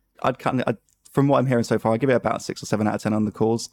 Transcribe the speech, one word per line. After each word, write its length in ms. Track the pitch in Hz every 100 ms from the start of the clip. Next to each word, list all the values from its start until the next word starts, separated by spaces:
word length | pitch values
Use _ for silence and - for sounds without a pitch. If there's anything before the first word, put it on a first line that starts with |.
| _ -
I'd 160 | 131 131
kind 200 | - 131
of, 20 | -
I'd, 100 | - _ _ -
from 160 | - 139
what 100 | 131
I'm 80 | 135
hearing 180 | 120
so 140 | 110 110
far, 140 | 110
I 40 | 113
give 140 | 135
it 40 |
about 280 | 120 - 107
six 180 | - -
or 40 | -
seven 220 | 107 107
out 80 | 107
of 60 |
ten 100 | 107
on 120 | 107
the 60 | 104
calls. 360 | - 110 117 -